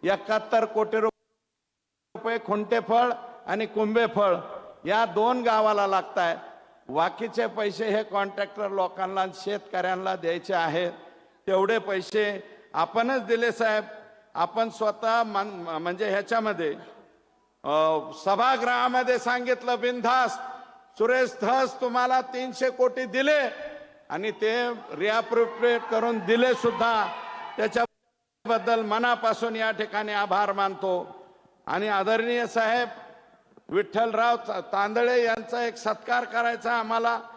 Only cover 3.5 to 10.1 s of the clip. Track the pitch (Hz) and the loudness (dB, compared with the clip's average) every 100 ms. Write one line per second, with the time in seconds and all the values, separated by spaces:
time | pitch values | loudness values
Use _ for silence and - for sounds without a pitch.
3.5 | 196 220 214 214 220 233 226 202 175 - | -4 -2 -2 2 2 2 2 2 2 -2
4.5 | - - - 151 208 226 175 226 254 233 | -14 -16 -12 -2 0 2 2 2 2 2
5.5 | 220 214 208 202 190 180 - 175 165 - | 4 4 2 2 0 0 -2 0 -2 -8
6.5 | - - _ - 135 175 180 226 - 226 | -20 -20 _ -6 -2 -2 -2 -6 -2 -2
7.5 | 196 208 165 220 208 214 196 196 196 202 | -2 -4 -2 0 0 0 -2 -2 -4 -6
8.5 | 208 202 196 180 185 185 196 190 - - | -4 -4 0 -2 -2 -4 -2 -4 -4 -6
9.5 | 208 - 185 180 185 190 | -6 -4 -4 -2 -2 -2